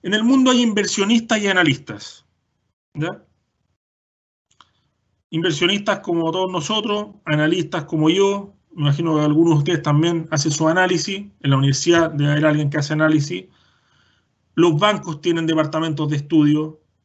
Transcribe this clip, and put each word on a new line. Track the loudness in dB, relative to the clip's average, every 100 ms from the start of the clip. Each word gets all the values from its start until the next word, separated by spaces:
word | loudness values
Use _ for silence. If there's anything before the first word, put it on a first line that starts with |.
En | -2
el | 0
mundo | 2 4 4
hay | 4
inversionistas | 2 0 -2 -2 2 2 2 -2
y | 2
analistas, | 2 2 0 -6 -16 -16 -20 _ _ _ _ _ _ _
¿ya? | -6 -6 -8 _ _ _ _ _ _ _ _ _ _ _ _ _ _ -20 _ _ _ _ _ _
Inversionistas | -4 -2 0 -2 0 -2 -4
como | -4 -2 -2
todos | -2 -4
nosotros, | -4 -4 -4 -2 -4 -6 -12 -4
analistas | 0 0 0 -4 -8 -4
como | 0 2
yo, | 2 0 0 -8 _ _
me | -4
imagino | -2 0 0 0
que |
algunos | 2 2 4
de | 2
ustedes | 0 -2
también | 0 2 2 -2 -4
hacen | -4 -2
su | 0 0
análisis, | 2 0 0 -4 -8 -12 _
en | 0
la | 2
universidad | 2 0 2 2 2
debe | 0 0
haber | 2 2
alguien | 0 -2
que | -4
hace | -2
análisis, | 0 2 2 0 -8 -12 _ _ _ _ _ _ _ _ _ _
los | 2 2 4
bancos | 0 0 -6 -6
tienen | -2 -2 0
departamentos | 0 -2 -2 -4 -4 -4
de | -4
estudio, | 0 2 4 2 -2 -12 _ _